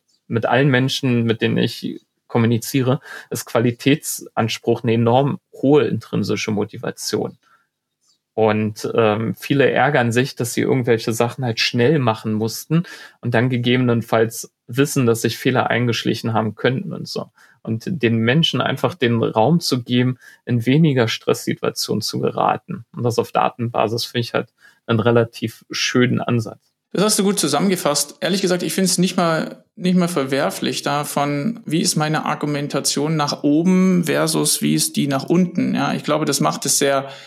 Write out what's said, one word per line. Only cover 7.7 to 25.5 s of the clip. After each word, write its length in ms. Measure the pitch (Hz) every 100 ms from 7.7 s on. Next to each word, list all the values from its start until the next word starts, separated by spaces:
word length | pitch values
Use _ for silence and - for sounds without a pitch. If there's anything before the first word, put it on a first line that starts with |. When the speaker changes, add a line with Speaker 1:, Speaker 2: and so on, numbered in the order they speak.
| _ _ _ _ _ _ -
Speaker 1:
Und, 540 | 110 107 107 107 - -
ähm, 400 | 110 107 117 -
viele 340 | - 139 123
ärgern 440 | - 131 143 117
sich, 220 | 117 135 -
dass 180 | 120
sie 80 | -
irgendwelche 500 | - 127 120 113 120
Sachen 320 | 110 120 -
halt 160 | 123 110
schnell 400 | - 120 120 160
machen 320 | 120 110 110
mussten 520 | 107 110 - - 160 180 - - _
und 140 | 120
dann 160 | 117 123
gegebenenfalls 1040 | 123 120 123 123 117 110 113 117 - - _ -
wissen, 380 | 123 143 139 120
dass 180 | 113
sich 140 | 113 -
Fehler 320 | 139 131 -
eingeschlichen 600 | 120 120 113 123 113 117
haben 240 | 113 110 107
könnten 380 | 123 131 -
und 120 | - -
so. 260 | - - _ _ _
Und 200 | - 113 - 170
den 180 | - 117
Menschen 420 | 113 147 165 127
einfach 320 | - 139 123 -
den 260 | 120 117
Raum 380 | - 110 117 170
zu 240 | - 127
geben, 340 | 120 123 127 123 - - -
in 200 | 123 113
weniger 440 | 147 165 131 113
Stresssituationen 920 | - - - - - 113 - - -
zu 200 | - -
geraten. 640 | - - - - - - - -
Und 80 |
das 160 | 120 117
auf 140 | -
Datenbasis 720 | 117 127 - 120 120 113 117 -
finde 160 | 123
ich 120 | 117
halt 200 | 123 - _ - _ -
einen 140 | 113
relativ 640 | 120 117 117 - 117